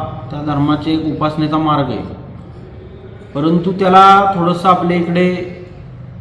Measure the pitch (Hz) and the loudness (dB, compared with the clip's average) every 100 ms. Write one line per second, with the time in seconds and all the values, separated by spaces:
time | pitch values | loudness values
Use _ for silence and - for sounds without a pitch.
0 | - - - 147 151 143 147 147 160 160 | -4 -10 -12 -8 -4 0 0 0 0 -2
1 | 160 120 151 156 151 156 156 147 127 101 | -2 -2 -2 -2 -2 0 0 0 0 -4
2 | 98 - - - - - - - - - | -8 -12 -16 -18 -18 -18 -18 -18 -18 -18
3 | - - - 139 160 175 190 185 185 190 | -18 -20 -10 -2 2 2 0 0 6 8
4 | 196 196 196 180 170 170 185 180 175 175 | 8 8 4 2 0 0 2 2 2 0
5 | 170 175 180 180 - - - - - - | 0 0 0 0 -8 -12 -16 -18 -18 -18
6 | - - | -18 -18